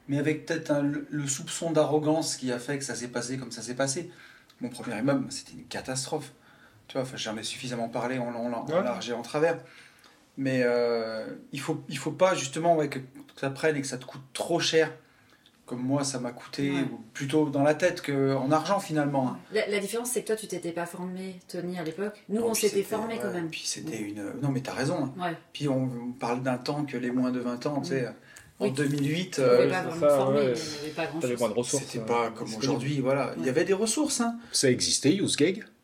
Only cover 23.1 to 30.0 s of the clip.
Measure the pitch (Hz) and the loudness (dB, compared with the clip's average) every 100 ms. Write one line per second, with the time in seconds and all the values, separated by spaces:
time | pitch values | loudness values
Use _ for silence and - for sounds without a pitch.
23.1 | 220 202 175 165 - - - - 110 104 | -4 -4 -2 -4 -6 -6 -6 -6 -6 -6
24.1 | 104 101 131 139 127 - 117 143 175 135 | -6 -8 -2 -2 0 -2 -2 0 0 -2
25.1 | 180 175 165 - - 143 131 127 120 123 | -4 -6 -6 -12 -4 0 0 0 -4 -8
26.1 | - 120 127 131 123 - 147 143 123 127 | -6 -2 0 0 -2 -2 -2 -2 -2 0
27.1 | 127 127 123 120 120 147 139 131 135 110 | 2 2 0 -2 -2 -2 -2 0 0 -2
28.1 | - - - - - 131 131 143 147 143 | -8 -20 -20 -20 -2 0 2 2 2 2
29.1 | 165 180 143 127 123 139 - 131 165 | 2 0 4 8 8 8 4 -2 4